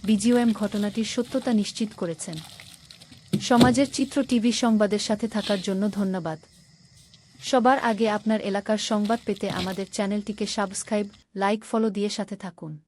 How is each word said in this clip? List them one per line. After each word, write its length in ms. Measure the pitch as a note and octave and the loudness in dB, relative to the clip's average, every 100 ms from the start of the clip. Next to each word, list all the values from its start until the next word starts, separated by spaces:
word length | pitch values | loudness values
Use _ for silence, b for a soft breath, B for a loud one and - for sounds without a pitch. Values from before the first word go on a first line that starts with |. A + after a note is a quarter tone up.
বিজিওএম 460 | G3 A3 A3 A#3+ A#3 | 2 2 4 4 4
ঘটনাটির 560 | G#3+ G#3 G#3 G#3 G#3+ A3 - | 2 -2 0 -2 -2 -4 -2
সত্যতা 360 | A#3 C4 B3+ | -2 -2 0
নিশ্চিত 360 | A3+ G3 - A3 - | 0 0 -4 -6 -4
করেছেন। 400 | F3+ D#3+ - D#3+ D#3+ - - - - - - - - - | -6 -6 -10 -12 -14 -20 -20 -20 -20 -20 -20 -20 -4 -4
সমাজের 460 | - A#3+ B3 B3 C#4 | 2 6 6 6 2
চিত্র 260 | - C4+ - | 0 -2 0
টিভি 280 | C4+ B3 A3+ | 2 2 2
সংবাদের 520 | A3+ A#3+ A3 G#3 G#3 - | 2 2 4 2 0 0
সাথে 200 | G#3+ A3+ | -2 -2
থাকার 320 | A3 G3 G3+ | -4 -2 -2
জন্য 220 | F3+ F#3+ G#3 | 0 -2 -2
ধন্যবাদ। 500 | G3 G3 F#3+ E3 D#3+ _ _ _ _ _ - - - _ - | 0 -2 -2 -6 -8 _ _ _ _ _ -20 -20 -20 _ -16
সবার 380 | - C4 A#3 C4+ | 0 4 4 4
আগে 260 | A#3+ G#3 A3+ | 2 2 0
আপনার 300 | G#3 G#3+ A3 | 0 0 0
এলাকার 380 | G#3 G3 G3+ G#3+ - | 0 -4 -2 -2 0
সংবাদ 300 | G#3+ G#3 A#3 - | 0 2 0 -2
পেতে 220 | G3 G3+ | -4 -4
আমাদের 380 | F3+ F3+ F#3 F#3+ - | -4 -4 -6 -6 -4
চ্যানেলটিকে 500 | G3 G#3 G3+ G#3 G#3 | -2 -2 -4 -6 -4
সাবস্ক্রাইব, 600 | - G3 G3 - G#3+ G#3 - _ G3 | -2 -4 -4 -2 -2 -2 -8 _ -2
লাইক, 260 | G3 G#3+ - | 0 0 -2
ফলো 220 | A3+ A3 | 0 0
দিয়ে 200 | G3+ G3+ | 0 -4
সাথে 260 | G#3 G3 G3 | -4 -8 -8
থাকুন। 360 | F#3 - D#3+ D3+ | -12 -12 -14 -14